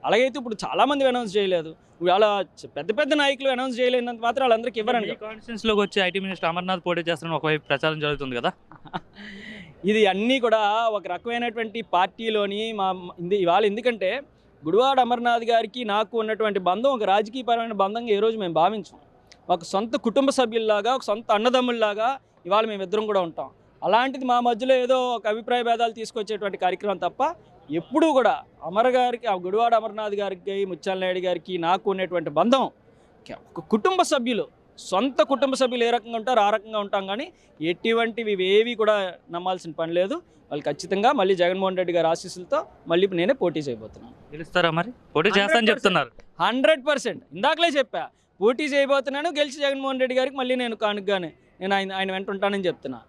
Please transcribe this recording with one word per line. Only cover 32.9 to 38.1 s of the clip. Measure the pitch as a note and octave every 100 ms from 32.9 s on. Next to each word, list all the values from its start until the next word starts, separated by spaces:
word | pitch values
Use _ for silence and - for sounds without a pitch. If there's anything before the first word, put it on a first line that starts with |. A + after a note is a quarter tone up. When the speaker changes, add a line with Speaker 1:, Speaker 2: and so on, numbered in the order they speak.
| _ _ _ -
Speaker 1:
కే-, | - _
ఒక | - -
కుటుంబ | A3 F#4 F#4
సభ్యులు, | E4+ D4 A#3 A3+ D3+ _ _ -
సొంత | - F#3 B3+ C4
కుటుంబ | D4+ C4 C#4
సభ్యులు | C4 B3+ B3
ఏ | A#3
రకంగా | A#3+ A3+ A#3
ఉంటారో | A3+ B3
ఆ | G3+
రకంగా | A3 G#3+ A3
ఉంటాం, | G3+ G3+ F#3+
కానీ | G#3 E4 _ _ _
ఎటువంటివి | D#3 F3 A3+ A3+ A3+